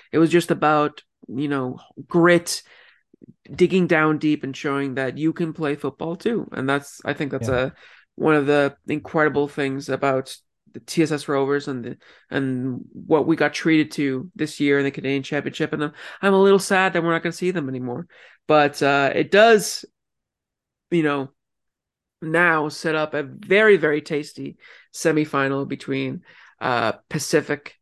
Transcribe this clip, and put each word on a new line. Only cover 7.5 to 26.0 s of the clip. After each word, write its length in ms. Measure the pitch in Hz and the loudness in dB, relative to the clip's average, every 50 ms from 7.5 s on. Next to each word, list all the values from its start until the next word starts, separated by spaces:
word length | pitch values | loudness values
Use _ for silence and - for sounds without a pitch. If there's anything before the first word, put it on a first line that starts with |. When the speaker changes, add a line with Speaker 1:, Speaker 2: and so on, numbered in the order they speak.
| 131 127 131 | 0 0 -2
Speaker 1:
a, 60 | 139 - _ - - - - _ _ _ | -2 -6 _ -20 -20 -20 -20 _ _ _
one 200 | - - 156 151 | -2 0 2 2
of 120 | 151 139 | 2 2
the 300 | 143 147 147 143 139 - _ _ | 2 2 2 2 0 -2 _ _
incredible 640 | - 151 147 143 - - 160 151 151 135 147 147 143 | -6 -6 -6 -6 -4 -2 0 0 0 0 -2 -2 -2
things 400 | - 156 139 135 135 139 139 139 | -4 -4 -4 -4 -4 -6 -6 -6
about 480 | 131 127 139 139 131 131 127 - - - _ _ _ _ _ _ | -4 -2 -2 0 0 -2 -4 -6 -12 -20 _ _ _ _ _ _
the 80 | - 110 | -20 -18
T 220 | - - - 170 | -14 -4 0 0
S 80 | 160 151 | 0 2
S 160 | 156 143 - - | 0 -4 -4 -2
Rovers 380 | 143 139 135 135 143 143 139 | 0 0 0 0 0 -2 -2
and 180 | 143 131 123 113 | -6 -8 -8 -8
the, 120 | 120 135 - _ - - _ _ - | -10 -12 -14 _ -20 -20 _ _ -6
and 540 | - 139 135 131 127 123 127 131 123 - - - | -4 -2 -2 -2 -2 -4 -4 -4 -6 -8 -10 -14
what 340 | - - - - 160 151 - | -18 -10 -2 2 2 2 4
we 100 | 160 165 | 2 2
got 180 | - 151 147 - | 2 0 0 -2
treated 360 | - - 170 160 156 147 151 | -2 0 2 2 2 2 0
to 380 | - 170 143 135 131 131 175 180 - | -2 -4 -4 -2 -4 -6 -8 -10 -8
this 240 | - 156 151 - - | -8 -8 -6 -4 -2
year 180 | 147 143 139 143 | 0 2 2 2
in 60 | 139 | 0
the 60 | 139 | -2
Canadian 320 | 135 - 131 135 139 139 | -4 -4 -4 -4 -4 -4
Championship. 500 | 135 - 151 143 - 139 - - 156 147 | -4 -4 -6 -6 -6 -6 -6 -4 -4 -4
And 120 | 160 156 147 | -4 -4 -6
I'm, 80 | 147 - - - - - - | -6 -8 -12 -18 -18 -8 -2
I'm 120 | - 202 190 | 0 2 4
a 80 | 190 | 6
little 160 | 196 196 196 190 | 6 6 6 4
sad 340 | - - 202 185 190 190 | 4 2 2 2 2 2
that 100 | 175 170 | 0 0
we're 100 | 165 170 | 0 0
not 100 | 165 165 | 0 0
gonna 100 | - 170 | -2 -6
see 180 | 165 - 185 180 | -6 -4 -4 -2
them 180 | 185 170 143 131 | -2 -2 -4 -4
anymore. 380 | 131 123 127 123 120 147 175 - _ - - - _ _ _ | -6 -6 -6 -8 -8 -10 -12 -14 _ -20 -20 -20 _ _ _
But, 360 | - 151 151 143 143 143 - | 2 4 4 4 2 2 0
uh, 280 | 147 139 139 139 139 135 - | 0 2 2 2 2 2 0
it 160 | - - - | 0 0 2
does, 540 | 196 202 220 233 220 208 175 - - - - - _ _ _ _ _ _ _ _ _ _ _ _ _ _ _ _ _ _ _ - | 4 6 8 8 6 4 2 -2 -8 -12 -14 -18 _ _ _ _ _ _ _ _ _ _ _ _ _ _ _ _ _ _ _ -2
you 120 | 175 170 | 0 0
know, 300 | 151 147 143 139 131 135 _ _ _ _ _ _ _ _ _ _ _ _ _ _ _ _ _ - | 2 0 0 -2 -6 -10 _ _ _ _ _ _ _ _ _ _ _ _ _ _ _ _ _ -12
now 460 | - 160 160 165 175 170 160 156 151 151 | -6 -2 2 2 4 4 2 2 0 -4
set 260 | - - - 165 156 | -6 -6 -4 -2 0
up 200 | 156 151 151 - | 0 -2 -2 -4
a 80 | 147 | -4
very, 560 | 143 131 131 - - 143 190 208 220 214 202 160 | -6 -8 -10 -8 -2 2 4 6 8 6 6 6
very 240 | 151 151 147 151 | 4 2 0 -2
tasty 560 | 151 - 160 147 151 - - 135 139 143 170 _ - - - - _ _ | -2 -4 -4 -6 -6 -8 -12 -12 -12 -12 -14 _ -20 -20 -20 -20 _ _
semifinal 760 | - - - 165 156 156 151 151 - 139 135 135 139 139 139 | -8 -2 0 2 2 2 0 0 0 0 0 0 -2 -2 -4
between, 560 | 131 139 - - - 135 135 | -6 -8 -10 -8 -6 -4 -4